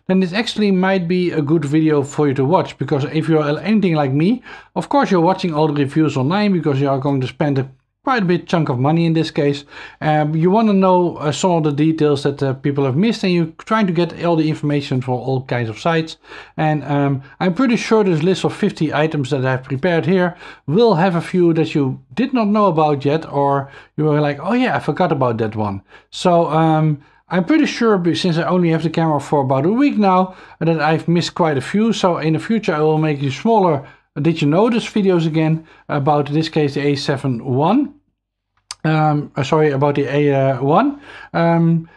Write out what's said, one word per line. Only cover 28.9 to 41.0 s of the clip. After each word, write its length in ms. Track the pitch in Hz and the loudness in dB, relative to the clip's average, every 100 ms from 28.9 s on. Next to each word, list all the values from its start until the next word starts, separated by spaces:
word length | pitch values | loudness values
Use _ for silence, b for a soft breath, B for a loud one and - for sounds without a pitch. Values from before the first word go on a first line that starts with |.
camera 280 | 165 165 147 | -2 0 0
for 200 | 135 151 | 0 0
about 260 | 131 135 156 | 2 0 0
a 60 | |
week 260 | 233 285 214 | 2 0 2
now, 380 | 202 185 185 B B - | 2 2 0 B B -4
that 200 | 165 165 | -2 0
I've 280 | 151 156 135 | 0 0 0
missed 260 | 170 160 | 0 0
quite 240 | - 170 139 | 0 0 0
a 100 | 131 | -2
few. 200 | 202 226 | 0 0
So 260 | 202 190 156 | 2 0 0
in 160 | 151 | 0
the 40 | 156 | -2
future 340 | - 226 208 | 0 -2 0
I 100 | 156 | 0
will 160 | 156 156 | 2 2
make 220 | 156 147 | 0 -2
you 120 | 139 | -4
smaller 500 | 131 220 226 185 143 B B B - | -2 0 2 2 0 B B B -4
"Did 180 | 147 160 | -2 0
you 80 | 143 | 2
notice?" 380 | 160 233 226 - | 2 2 0 -2
videos 380 | 214 196 180 165 | 0 2 2 2
again 380 | 156 160 160 B B - | 0 0 -2 B B -8
about, 400 | 147 139 147 139 | -2 0 0 0
in 60 | |
this 140 | 147 156 | -2 -2
case, 260 | 160 147 | -2 -2
the 120 | 143 143 | 0 -2
A 80 | |
seven 500 | 139 - 135 139 117 | -2 -2 -4 -2 -4
one. 500 | 127 127 156 240 285 - _ _ _ _ _ _ - - | -2 0 2 2 -2 -8 _ _ _ _ _ _ -20 -6
Um, 480 | 156 156 156 147 139 | -2 2 2 0 -2
uh, 80 | - | -6
sorry, 300 | 131 160 156 | 0 2 2
about 240 | 135 147 135 | 2 0 0
the 100 | 113 | 0
A 560 | 143 147 139 135 131 | 0 2 2 2 0
one, 380 | 139 170 285 285 | 2 2 2 -2